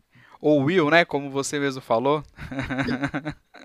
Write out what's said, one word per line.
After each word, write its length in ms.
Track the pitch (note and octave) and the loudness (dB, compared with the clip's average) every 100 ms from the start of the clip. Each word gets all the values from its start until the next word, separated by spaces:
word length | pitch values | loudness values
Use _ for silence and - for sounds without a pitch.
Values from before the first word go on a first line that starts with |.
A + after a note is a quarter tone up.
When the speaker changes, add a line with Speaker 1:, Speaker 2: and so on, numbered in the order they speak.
| - | -10
Speaker 1:
<laughs> 240 | _ - - | _ -20 -2
Speaker 2:
Ou 220 | D3 D3+ | 2 4
Will, 280 | C3+ F#3 D3 | 4 2 4
né? 140 | E3 | 4
Como 260 | F3 C#3+ C#3 | 2 -2 -4
você 280 | C3+ C3+ D3 | -6 -4 -4
mesmo 220 | C#3 C3 | -4 -4
falou. 420 | - A2+ C3 D3+ C#3+ - | 0 2 2 0 -4 -16
<laughs> 1000 | - C3+ C3+ C3 C3 C3 C#3 C#3 D3 - _ - | -12 -10 -6 -4 -4 -4 -4 -6 -10 -14 _ -20